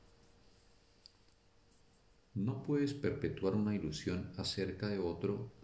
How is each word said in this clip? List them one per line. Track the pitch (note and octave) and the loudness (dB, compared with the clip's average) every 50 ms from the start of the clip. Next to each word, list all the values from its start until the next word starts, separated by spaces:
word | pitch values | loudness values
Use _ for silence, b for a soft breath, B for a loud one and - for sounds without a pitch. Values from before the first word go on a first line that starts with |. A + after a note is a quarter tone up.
| - - - - - - - - - - - - - - - - - - - - - - - - - - - - _ - - - - - - - - - - - - - - - - _ - | -20 -20 -20 -20 -20 -20 -20 -20 -20 -20 -20 -20 -20 -20 -20 -20 -20 -20 -20 -20 -20 -20 -20 -20 -20 -20 -20 -20 _ -20 -20 -20 -20 -20 -20 -20 -20 -20 -20 -20 -20 -20 -20 -20 -20 _ -2
No | G#2+ G2 B2+ A2+ - - | 0 0 0 0 -2 0
puedes | D3+ D3 C#3+ C#3+ C#3 - | 2 2 4 4 2 0
perpetuar | - - - - - - D#2+ - - F#2+ F#2+ G2+ | 0 0 0 0 2 0 -2 0 2 2 2 4
una | G#2+ G#2 G#2 G#2 | 4 2 2 2
ilusión | F#2+ D#2+ D2+ D2+ - - F#2 F2 F2+ - - - | 0 0 -2 -4 -2 -2 0 0 0 -2 -4 -6
acerca | - - - - G2+ F#2 F#2+ F2+ - G#2+ | -4 -4 -2 0 0 -2 -2 -2 -2 -2
de | G#2 G2+ F#2+ | 0 0 0
otro | F2+ E2+ E2+ - - G2 G2+ G#2 A#2 - - - | 0 0 0 0 0 0 0 -2 -4 -8 -12 -14